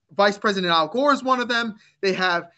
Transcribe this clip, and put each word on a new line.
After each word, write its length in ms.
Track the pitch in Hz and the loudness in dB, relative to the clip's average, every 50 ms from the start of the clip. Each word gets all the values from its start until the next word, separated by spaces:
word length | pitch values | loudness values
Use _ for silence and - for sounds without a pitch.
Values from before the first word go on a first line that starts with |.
| _ _ 156 | _ _ 0
Vice 240 | 196 202 208 202 202 | 2 2 2 2 0
President 340 | - 220 196 190 185 175 170 | -2 -2 -2 0 0 0 2
Al 140 | 165 156 156 | 2 0 0
Gore 260 | - 247 285 294 277 | 0 0 2 2 2
is 100 | 269 254 | 2 2
one 160 | 262 262 247 | -2 0 0
of 80 | 240 226 | 0 -2
them. 280 | 240 233 240 226 202 - _ _ _ - | -2 -4 -4 -4 -8 -12 _ _ _ -4
They 120 | - 196 185 | -2 -2 -2
have, 360 | 180 185 185 175 170 170 - _ | 0 0 0 0 -2 -4 -8 _